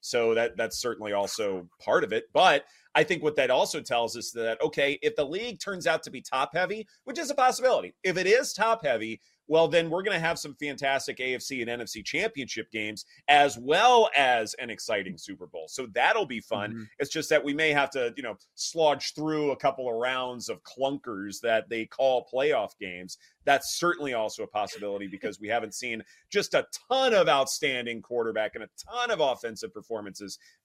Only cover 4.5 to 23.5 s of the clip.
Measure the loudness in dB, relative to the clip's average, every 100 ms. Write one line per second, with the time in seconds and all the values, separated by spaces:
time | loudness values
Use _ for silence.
4.5 | -2 -2 0 0 2 -2 0 -4 -4 -8
5.5 | -8 -10 -4 -2 -2 -4 -14 -6 -2 -2
6.5 | -2 -2 -4 -10 _ -10 -6 -4 2 2
7.5 | 4 2 2 0 -4 -2 0 4 4 2
8.5 | 0 0 2 0 0 -2 -10 _ _ 2
9.5 | 4 6 4 2 -2 0 0 0 -2 -8
10.5 | -8 -8 -2 0 0 -2 -6 -4 -4 -6
11.5 | -6 -4 -6 -8 -10 -6 -2 -2 -4 -8
12.5 | -8 -8 -6 -6 -8 -14 -8 6 6 6
13.5 | 2 0 4 8 8 6 4 4 4 0
14.5 | -6 -10 -10 -4 -2 -2 -10 -14 -14 -12
15.5 | -14 -12 -10 -6 0 2 2 -2 -6 -6
16.5 | -4 -4 -8 -14 -8 -6 -4 2 2 2
17.5 | 0 2 2 0 0 -4 -4 -10 -12 _
18.5 | -10 -8 2 4 2 -2 -6 -2 0 0
19.5 | 2 0 0 -4 -2 -2 -2 -4 -6 -8
20.5 | -10 -12 -4 -2 -2 -6 -8 -8 -4 2
21.5 | 2 0 -6 -6 0 2 2 0 -2 2
22.5 | 2 -2 -8 -12 -10 -14 -18 _ _ 2